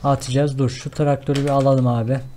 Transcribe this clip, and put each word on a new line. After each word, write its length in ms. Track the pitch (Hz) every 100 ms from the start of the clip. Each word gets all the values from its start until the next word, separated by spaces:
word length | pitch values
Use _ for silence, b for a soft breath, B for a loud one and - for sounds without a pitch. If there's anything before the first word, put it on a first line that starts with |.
Atacağız. 540 | 143 131 131 131 147 135
Dur, 120 | 131
şu 200 | - 147
traktörü 540 | - 143 139 - 139
bir 60 | 143
alalım 360 | 139 135 135 127
abi. 340 | 117 113 131 -